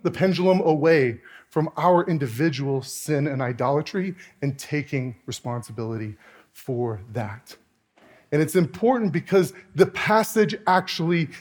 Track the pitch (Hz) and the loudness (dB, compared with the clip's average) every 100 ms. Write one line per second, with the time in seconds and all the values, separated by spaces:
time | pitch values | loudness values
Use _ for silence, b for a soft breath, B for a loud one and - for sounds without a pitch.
0 | 180 - 190 175 185 190 170 156 160 160 | -4 0 2 2 4 4 2 4 4 4
1 | 127 113 B B _ 160 156 - 170 175 | 4 -2 B B _ -2 -2 2 4 4
2 | 180 160 135 110 165 131 139 135 135 - | 2 -2 -2 -2 -2 -2 -2 -4 -4 -10
3 | - 147 147 135 127 120 127 143 156 202 | -4 -2 -2 -2 -4 -2 0 0 -2 -6
4 | 190 180 B _ 139 139 - 151 143 139 | -6 -8 B _ -6 -6 -6 -6 -4 -6
5 | 127 113 - 117 127 120 - 113 113 110 | -6 -10 -12 -10 -8 -8 -10 -10 -8 -8
6 | 107 104 b b b - - 120 120 107 | -8 -12 b b b -14 -8 -4 -4 -6
7 | 110 113 104 107 - - _ _ _ b | -8 -8 -8 -10 -18 -20 _ _ _ b
8 | b b b 147 156 185 160 - 226 254 | b b b 0 2 2 0 2 2 2
9 | 208 160 - 190 160 B B 143 185 - | 0 -2 2 2 2 B B 2 2 2
10 | - 214 214 220 196 - - 185 185 - | 2 2 2 2 0 0 2 2 0 -4
11 | 165 170 151 B | 0 0 -2 B